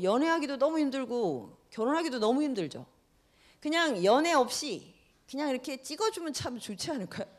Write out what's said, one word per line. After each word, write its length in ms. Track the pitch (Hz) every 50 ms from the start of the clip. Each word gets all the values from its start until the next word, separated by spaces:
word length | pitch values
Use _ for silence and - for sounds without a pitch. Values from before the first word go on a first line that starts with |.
| 180
연애하기도 560 | 185 214 254 302 330 330 330 285 285 277 247
너무 220 | 269 311 320 320
힘들고 760 | 302 277 254 269 262 214 247 240 226 175 139 120 101 - - - _ _
결혼하기도 480 | - 226 220 254 294 330 339 320 254 240
너무 240 | 214 214 247 277 302
힘들죠. 420 | 294 254 202 170 139 - - - - _ _ _ _ _ _ _ _ _ _ _ - _ _
그냥 460 | - 302 320 339 339 311 240 180 175
연애 300 | 196 233 277 320 339 330
없이 640 | 277 247 214 - - 302 285 196 175 - - - _ _ _ _ _ _ -
그냥 220 | - 269 302 285
이렇게 320 | 262 254 262 302 269 262 -
찍어주면 500 | - 302 302 440 440 - 349 339 320 262
참 260 | - - 302 247 220
좋지 320 | - - 208 190 - 339
않을까요? 360 | 302 247 185 175 - - - - -